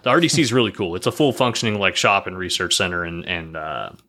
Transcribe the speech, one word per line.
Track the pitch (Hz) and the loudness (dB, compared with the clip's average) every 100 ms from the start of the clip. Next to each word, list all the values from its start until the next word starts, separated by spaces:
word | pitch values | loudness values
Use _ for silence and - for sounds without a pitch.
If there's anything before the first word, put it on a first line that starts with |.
The | 127 | 2
R | 143 | 4
D | 165 | 4
C | - | 4
is | 131 | 2
really | 127 110 | 2 2
cool. | - 92 | 0 -4
It's | 90 127 | -4 -2
a | |
full | - 147 | 2 2
functioning, | 113 127 110 117 104 | 2 0 0 -2 0
like, | 95 - | 0 2
shop | 113 98 95 | 4 2 0
and | 92 | -6
research | 90 - 90 - | -4 -2 0 0
center | 92 87 | 0 -2
and, | 85 85 - | -6 -6 -6
and, | 90 80 80 | -8 -8 -10
uh, | 78 65 50 - | -8 -8 -8 -12